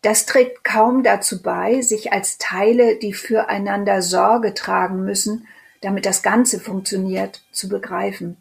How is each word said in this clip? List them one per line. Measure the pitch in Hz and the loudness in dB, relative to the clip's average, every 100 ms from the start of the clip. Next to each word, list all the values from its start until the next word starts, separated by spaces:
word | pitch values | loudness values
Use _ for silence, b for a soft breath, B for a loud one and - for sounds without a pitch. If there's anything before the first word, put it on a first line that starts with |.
Das | 208 220 - | 2 0 2
trägt | 269 254 - | 4 4 0
kaum | - 220 226 254 | -2 4 4 4
dazu | 240 196 - 190 | 4 2 0 -4
bei, | 208 185 190 254 | -4 -4 0 0
sich | 233 214 - | 2 -2 -2
als | 202 - - | -2 -2 -6
Teile, | - 180 208 240 233 214 | -6 0 2 4 4 2
die | 208 | -4
füreinander | 196 - 220 - 208 202 202 202 196 | -8 -2 0 0 -4 -2 -2 0 0
Sorge | 175 185 196 240 220 | 2 2 4 4 2
tragen | 208 - 190 185 185 | -4 -2 0 0 -2
müssen, | 190 202 208 226 B B B B | -4 -2 -4 -6 B B B B
damit | 196 196 196 | -6 -2 -2
das | 185 | -2
Ganze | 196 220 247 190 | 2 2 2 0
funktioniert, | 220 190 190 190 190 185 196 - _ | -6 -6 -4 -4 -2 -2 -4 -8 _
zu | - 190 | -10 -6
begreifen. | 196 196 185 196 196 175 175 | -6 -6 -4 -4 -6 -10 -12